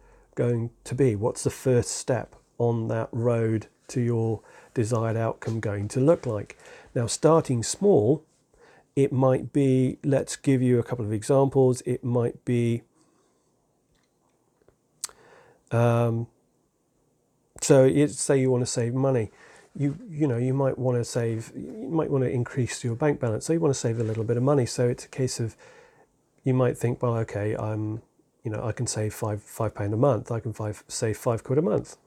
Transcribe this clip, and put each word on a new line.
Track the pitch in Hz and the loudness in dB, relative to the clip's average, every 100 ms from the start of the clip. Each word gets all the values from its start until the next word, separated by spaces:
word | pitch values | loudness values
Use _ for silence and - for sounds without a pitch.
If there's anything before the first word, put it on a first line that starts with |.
| _ _ _ | _ _ _
going | - 120 117 117 - | -4 -2 -2 -4 -10
to | - | -6
be? | 127 131 101 | 0 2 2
What's | 110 - | -2 -2
the | - | -6
first | - 131 123 - | -2 0 2 0
step | - - 123 - - _ - | -4 -4 -4 -6 -16 _ -2
on | 120 117 113 | 0 0 -2
that | 113 110 | -4 -4
road | 117 120 117 113 110 - _ - | -2 0 0 0 -2 -4 _ -8
to | 127 | -2
your | 120 117 113 107 - - - | 0 0 -2 -4 -8 -20 -8
desired | - 110 113 113 113 | -4 0 0 0 -2
outcome | 113 - - 113 | -2 -4 -6 -4
going | 107 101 104 | -4 -4 -4
to | 131 | 2
look | 143 170 | 4 2
like? | 123 104 104 - - - - | 0 -6 -8 -18 -20 -20 -8
Now, | 123 113 | -4 -4
starting | - 156 160 143 120 | 2 4 4 4 -2
small, | - - 202 156 107 156 - _ _ _ - _ _ | -2 0 4 6 4 2 -4 _ _ _ -20 _ _
it | 139 139 | 0 2
might | 127 131 131 127 | 4 4 2 0
be, | 147 135 131 127 - | 2 4 4 2 0
let's | 147 135 - - | 0 0 0 -4
give | 139 131 | 0 2
you | 127 120 | 4 2
a | |
couple | - 123 | 0 -4
of | 104 | -4
examples. | 107 123 139 135 139 131 123 | -4 2 2 4 4 4 2
It | - 123 | -4 -4
might | 123 123 120 - | -2 0 -2 -4
be, | - 120 117 117 - _ _ _ _ _ _ _ _ _ _ _ _ _ _ _ _ _ _ _ _ _ - - - - _ _ - | -2 0 0 -2 -8 _ _ _ _ _ _ _ _ _ _ _ _ _ _ _ _ _ _ _ _ _ -16 -16 -20 -20 _ _ -2
um, | 117 120 117 117 117 117 _ _ _ _ _ _ _ _ _ _ _ _ - | 2 2 2 0 -2 -6 _ _ _ _ _ _ _ _ _ _ _ _ -4
so | - 139 | 4 6
it's, | 131 139 147 135 | 8 6 2 0
say | - 139 | 0 2
you | 131 | 2
wanna | 123 | 0
save | 120 123 117 | 0 -2 -2
money. | 131 135 127 104 - - - _ - | 0 0 0 -2 -8 -20 -20 _ -4
You, | 139 160 240 | -4 -4 -8
you | 147 151 | -2 0
know, | 117 | 0
you | 127 | 0
might | 135 135 - | 0 0 0
wanna | 127 120 | 0 0
save, | 113 123 117 113 - | -2 -2 -2 -4 -8
you | - - 220 185 | -12 -12 -10 -6
might | 160 147 | -4 0
wanna | 135 123 | 0 0
increase | 123 120 131 117 - | -2 -2 -2 -4 -4
your | 123 | -6
bank | 113 147 147 | 0 0 0
balance. | 120 107 | -2 -2
So | - | -2
you | 165 | 0
wanna | 160 | 0
save | 131 120 113 | 0 -2 -2
a | |
little | 110 110 | -2 -2
bit | 113 120 | -2 0
of | |
money. | 135 143 | 2 2
So | 117 - 123 | 2 0 0
it's | 127 | -2
a | - | -8
case | - 131 - | -4 -4 -4
of, | 113 - - - - _ _ _ _ _ | -6 -8 -20 -20 -20 _ _ _ _ _
you | 135 | 0
might | 127 123 - | 2 2 0
think, | 117 120 | -2 -2
"Well, | 123 117 | -2 -2
okay, | 113 101 107 | -4 -4 -4
I'm, | 113 110 107 107 110 - _ _ _ | -4 -4 -4 -6 -8 -12 _ _ _
you | 110 | -8
know, | 107 | -6
I | 113 | -4
can | - 113 | -4 -4
save | 110 107 | -2 -4
five, | - 110 104 | -4 -4 -6
five | - - 110 | -8 -4 -4
pound | - 101 | -2 -2
a | 110 | 2
month. | 139 107 - | 2 0 -2
I | 113 | -6
can | 113 | -6
five, | 104 107 - - | -6 -8 -8 -12
save | - 113 104 | -4 -4 -2
five | 127 113 | -2 -2
quid | - 135 | -2 0
a | |
month." | 196 139 - - | 0 -2 -4 -14